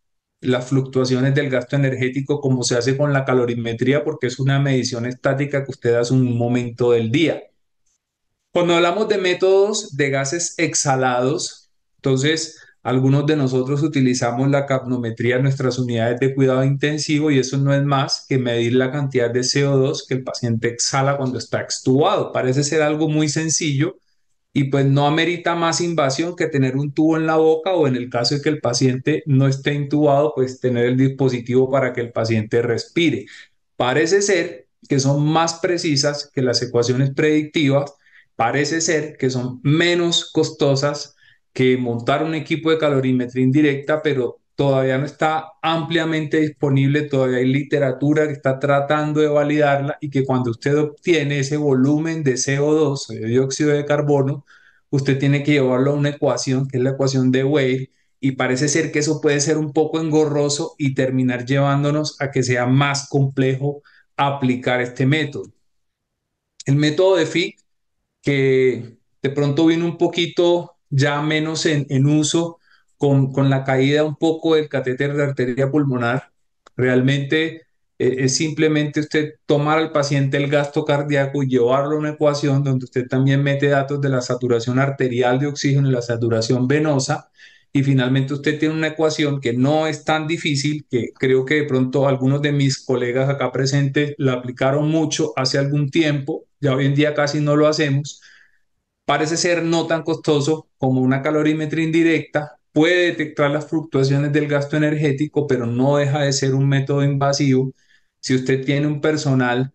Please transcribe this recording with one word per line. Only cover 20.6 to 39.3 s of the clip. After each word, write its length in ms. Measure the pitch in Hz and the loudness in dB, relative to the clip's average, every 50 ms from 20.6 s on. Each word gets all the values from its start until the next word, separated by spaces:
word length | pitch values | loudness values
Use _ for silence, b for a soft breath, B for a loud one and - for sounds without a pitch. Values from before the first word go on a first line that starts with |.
| 117 | -2
exhala 500 | 117 117 - - - 143 135 135 139 139 | -4 -4 -2 -4 -2 0 0 0 0 0
cuando 220 | 139 131 127 131 127 | -2 -2 -4 -4 -6
está 220 | - - - 104 | -6 -6 -6 -6
extubado. 720 | - - - - - 135 127 139 160 - - 160 131 - | -6 -6 -10 -4 0 2 2 4 4 2 2 0 -2 -2
Parece 320 | - 123 127 127 127 143 139 | -4 -2 -2 0 0 0 0
ser 180 | - 160 156 | 0 0 0
algo 260 | 151 151 151 151 160 156 | 2 0 0 0 0 0
muy 200 | 151 151 156 147 | 0 0 0 0
sencillo 720 | - 160 160 160 - - 175 151 139 135 - 185 - - _ _ _ _ _ _ _ _ _ _ | -2 -2 -2 -2 -2 -2 -2 -2 0 0 -2 -2 -4 -8 _ _ _ _ _ _ _ _ _ _
y 120 | _ 143 139 | _ -2 0
pues 200 | 135 143 139 135 | 2 2 2 4
no 220 | 135 135 143 143 | 4 4 4 4
amerita 480 | 147 156 160 165 175 175 170 - 175 170 | 2 2 2 0 0 -2 -2 -2 -2 0
más 260 | 170 170 165 160 - | 0 0 0 0 0
invasión 540 | 175 175 170 156 143 135 - - 165 175 170 | -2 -2 0 0 0 0 0 -2 -4 -4 -2
que 140 | - 170 - | -4 -4 -2
tener 280 | - 135 135 127 127 | 0 0 0 2 0
un 160 | 139 147 147 | -2 -4 -2
tubo 240 | 139 160 156 160 160 | 0 2 2 2 2
en 100 | 160 160 160 | 2 0 0
la 80 | 160 | 2
boca 360 | 160 160 160 160 160 - 190 | 4 4 4 4 2 0 0
o 140 | 185 170 147 | 0 2 2
en 80 | 131 127 | 2 0
el 160 | 120 120 - | -2 -4 -4
caso 240 | - 120 120 - 147 | -4 -2 0 0 -2
de 80 | 139 | 0
que 60 | - 156 | 0 -2
el 100 | 151 147 | -2 0
paciente 640 | - 120 120 - 139 127 123 131 - 147 156 156 - | -2 -2 0 2 2 2 0 0 -2 -2 -2 -2 0
no 200 | 156 135 131 139 | 0 2 4 4
esté 280 | 135 135 135 - 151 143 | 2 0 0 -2 -4 -2
intubado, 580 | 143 143 139 151 151 151 143 139 143 151 151 - | -2 -2 -2 0 2 2 4 4 4 2 2 0
pues 240 | 131 127 127 - - | -2 -2 -2 -4 -4
tener 280 | - 123 120 120 120 | -2 -2 0 2 2
el 100 | 123 127 | 2 2
dispositivo 720 | 127 135 135 135 - 135 127 123 117 113 123 123 127 131 131 | 2 2 2 2 0 0 0 0 -2 -4 0 2 2 2 2
para 220 | 139 135 127 123 | 0 0 -2 -2
que 80 | 123 123 | -4 -4
el 100 | 120 113 | -6 -4
paciente 520 | - 113 113 110 113 110 104 107 - 117 | -4 -4 -2 0 0 -2 -2 0 0 0
respire. 640 | 117 117 113 110 - - _ 170 170 156 120 98 - B B B B B B _ _ _ _ | 0 0 -2 -4 -6 -4 _ 0 0 2 0 -2 -6 B B B B B B _ _ _ _
Parece 460 | - 123 123 131 151 160 - 190 202 | -2 -2 0 2 2 2 2 2 2
ser 440 | 202 208 190 170 160 - - - - _ _ _ _ - | 2 2 0 0 0 -4 -8 -14 -18 _ _ _ _ -2
que 100 | 147 135 | 0 2
son 260 | 139 139 143 143 147 | 2 2 2 2 2
más 360 | 151 160 165 165 165 - - | 2 2 2 0 0 -2 -4
precisas 680 | - 180 175 170 - 165 143 135 - 143 143 - - - _ | -2 -2 -2 -2 -2 -2 -2 0 0 -2 -2 -4 -10 -8 _
que 80 | 139 | -2
las 180 | 127 123 117 - | -2 0 0 -2
ecuaciones 500 | 123 113 - 120 117 120 123 127 139 135 135 | -4 -2 0 0 0 0 0 0 0 0 0
predictivas, 800 | - 151 151 151 156 151 151 - 175 143 135 135 110 98 - b b b b b b b b _ | 0 0 2 2 0 0 -2 -2 0 0 2 2 0 -2 -4 b b b b b b b b _
parece 460 | - 113 120 123 139 147 - 160 165 | -2 -2 0 0 -2 -2 -2 -2 -2
ser 360 | 160 180 165 151 151 156 - | -2 0 -2 -2 -2 -6 -6
que 140 | - 135 131 | -4 -4 -2